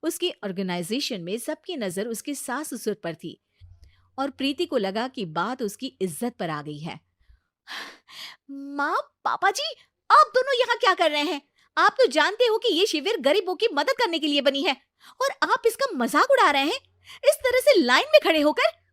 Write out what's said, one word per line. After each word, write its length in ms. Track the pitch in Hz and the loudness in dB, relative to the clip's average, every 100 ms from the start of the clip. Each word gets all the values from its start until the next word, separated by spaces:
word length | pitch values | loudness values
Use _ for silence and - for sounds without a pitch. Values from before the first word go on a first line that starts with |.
उसके 300 | 311 320 359 - | -6 -4 -6 -6
ऑर्गेनाइजेशन 760 | 202 185 190 175 170 233 285 208 | -10 -6 -4 -4 -4 -4 -4 -8
में 160 | 170 214 | -6 -8
सबकी 380 | - 311 - 339 | -6 -10 -8 -8
नजर 300 | 202 180 226 | -6 -4 -6
उसके 280 | 226 - | -6 -8
सास 400 | 285 - 247 311 | -10 -8 -8 -8
ससुर 200 | 247 - | -8 -6
पर 200 | 202 170 | -6 -8
थी 220 | 160 165 - _ _ - - - _ _ - | -10 -12 -16 _ _ -20 -20 -20 _ _ -8
और 120 | 277 | -8
प्रीति 360 | - 269 277 349 | -4 -4 -4 -2
को 100 | 277 | -2
लगा 300 | 196 190 254 | -2 -4 -6
कि 160 | 254 | -6
बात 380 | 190 160 185 254 | -8 -4 -4 -4
उसकी 240 | 220 - - _ | -6 -8 -12 _
इज्जत 340 | 190 151 240 226 | -6 -4 -8 -6
पर 120 | 180 | -8
आ 100 | 151 | -6
गई 160 | 147 151 | -8 -10
है। 200 | 156 147 _ _ _ _ _ _ _ - - - _ - - - _ | -12 -12 _ _ _ _ _ _ _ -14 -14 -18 _ -20 -20 -20 _
माँ, 460 | 277 277 285 294 403 - _ | -16 -12 -4 -2 -2 -4 _
पापा 260 | - - 392 | -6 0 0
जी, 240 | 392 605 554 _ _ _ | 0 -6 -10 _ _ _
आप 200 | 508 605 | 6 6
दोनों 240 | 508 523 508 | 4 0 0
यहाँ 160 | 453 466 | 0 2
क्या 160 | 453 | 2
कर 160 | 359 330 | 2 2
रहे 120 | 294 | 2
हैं? 180 | 294 285 _ _ _ - | -2 -4 _ _ _ 2
आप 180 | 370 403 | 2 4
तो 80 | 480 | 2
जानते 380 | 269 302 415 | 4 2 2
हो 140 | 480 427 | 2 2
कि 100 | 494 | 0
ये 180 | 330 415 | 2 2
शिविर 340 | 320 285 440 | 0 -2 0
गरीबों 340 | 262 359 370 | 2 0 0
की 140 | 359 466 | -2 -2
मदद 220 | 294 311 523 | 0 -2 0
करने 200 | 453 330 | 0 0
के 80 | 302 | -2
लिए 140 | 285 | 0
बनी 220 | 277 277 | 0 0
है 140 | 339 - _ _ - - | -2 -4 _ _ -20 -4
और 100 | 539 - | -4 -2
आप 240 | 311 466 466 | 0 2 0
इसका 200 | - 539 | 0 -4
मजाक 360 | 330 240 294 508 | -2 0 2 4
उड़ा 200 | 539 381 | 4 4
रहे 140 | 285 | 4
हैं, 160 | 277 494 _ _ _ - | 0 -2 _ _ _ -2
इस 120 | 480 622 | 0 2
तरह 160 | 508 508 | 2 2
से 200 | 508 494 | 4 4
लाइन 260 | 247 254 523 | 6 4 6
में 140 | 622 | 4
खड़े 160 | 440 320 | 6 2
होकर। 300 | 294 302 587 640 _ | 2 2 0 0 _